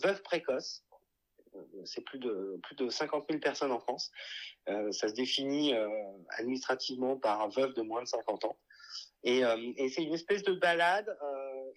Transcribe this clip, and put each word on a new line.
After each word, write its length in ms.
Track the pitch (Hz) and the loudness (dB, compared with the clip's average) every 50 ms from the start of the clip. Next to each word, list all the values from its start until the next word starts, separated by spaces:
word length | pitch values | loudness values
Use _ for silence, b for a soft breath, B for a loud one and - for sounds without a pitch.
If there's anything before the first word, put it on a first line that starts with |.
| - | 2
veuve 200 | 190 196 - - | 0 0 0 -2
précoce. 600 | - 180 156 - - 127 120 - - - - _ _ - - _ _ _ _ _ _ _ _ _ _ - - - - - 95 - | -4 -4 -2 0 -2 -2 -2 -2 -8 -12 -14 _ _ -20 -20 _ _ _ _ _ _ _ _ _ _ -18 -18 -18 -16 -16 -14 -12
C'est 180 | - - - - | -10 -10 -10 -10
plus 160 | - - 131 | -10 -10 -6
de, 400 | 127 120 104 92 98 98 92 87 - | -4 -2 -2 -2 -4 -6 -6 -8 -10
plus 120 | - - | -12 -4
de 140 | - 127 117 | -2 -2 -2
cinquante 400 | - - 151 143 151 147 143 - | 0 -2 -2 0 0 -2 0 -2
mille 100 | 156 147 | -2 0
personnes 320 | - 147 139 - 147 135 | 0 0 0 2 0 0
en 80 | 123 117 | 0 0
France. 320 | - 123 127 - - - B B B B B B B B B B - 92 | -2 -4 -4 -4 -6 -8 B B B B B B B B B B -6 -4
Euh, 220 | 98 104 107 104 | -2 0 0 -2
ça 160 | 95 - - | -2 0 0
se 60 | 107 107 | 0 0
définit, 600 | 120 127 127 - 139 135 139 143 147 151 143 123 | 0 0 0 0 0 2 2 2 4 4 4 4
euh, 140 | 110 107 104 107 107 104 98 98 95 87 - - | 4 2 0 -2 -4 -4 -6 -12 -16 -12 -10 -6
administrativement 800 | - 117 127 131 131 - - 127 - - - 131 127 127 127 135 | -2 0 0 0 -2 0 -2 -2 -2 0 -6 -2 0 0 0 0
par 240 | 131 - 110 104 107 | 2 4 2 4 4
un 80 | 107 101 | 2 0
veuf 240 | 101 127 135 131 123 | 2 2 2 2 2
de 80 | 113 | -2
moins 200 | 110 107 113 120 | -2 0 -2 -2
de 60 | 123 | -2
cinquante 380 | - - 113 - 113 101 - - | -2 -2 -2 0 -2 -2 -2 -2
ans. 140 | 107 - _ _ B B B B B B B B B B _ - | -4 -4 _ _ B B B B B B B B B B _ 2
Et, 200 | 123 123 131 127 | 4 6 6 6
euh, 300 | 117 113 113 117 123 - | 6 4 2 0 -6 -2
et 120 | 135 135 131 | 0 0 0
c'est 140 | - 170 160 | 0 0 0
une 100 | 147 165 | 0 -2
espèce 300 | 165 - - 202 202 196 | -2 2 2 0 2 4
de 100 | 196 185 | 2 2
balade, 560 | 160 180 170 170 170 170 175 185 208 208 214 180 - | 4 6 4 6 6 6 6 6 4 0 -2 -6 -4
euh, 500 | 147 143 139 135 135 135 131 131 131 131 - | -4 -4 -4 -4 -4 -6 -6 -6 -8 -10 -10